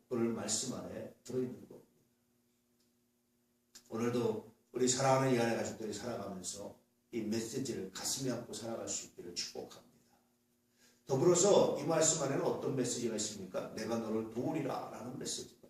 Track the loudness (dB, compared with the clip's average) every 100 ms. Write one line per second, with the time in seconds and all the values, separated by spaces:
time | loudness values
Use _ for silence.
0 | _ 0 0 0 -2 -2 -2 -6 -8 -10
1 | -12 -14 -6 -4 -2 -6 -16 -20 -20 _
2 | _ _ _ _ _ _ _ _ _ _
3 | _ _ _ _ _ _ _ -20 -8 -2
4 | 0 2 2 0 -8 -20 _ 2 4 4
5 | 4 6 6 4 4 2 -2 -4 -6 -6
6 | -6 -6 -6 -8 -8 -8 -10 -14 _ _
7 | _ -4 -2 -2 -2 -4 -4 -4 -6 -6
8 | -4 -2 -2 -2 -6 -8 -6 -6 -4 -6
9 | -8 -14 -10 -6 -6 -6 -10 -14 -20 -20
10 | _ _ _ _ _ _ _ _ _ _
11 | -2 4 6 8 8 8 6 2 2 4
12 | 4 4 0 0 0 0 0 0 0 -2
13 | -2 -2 -4 -6 -6 -6 -6 -6 -2 -2
14 | 0 -2 -2 -2 -2 -2 -2 -4 -6 -10
15 | -10 -8 -6 -6 -10 -18 -20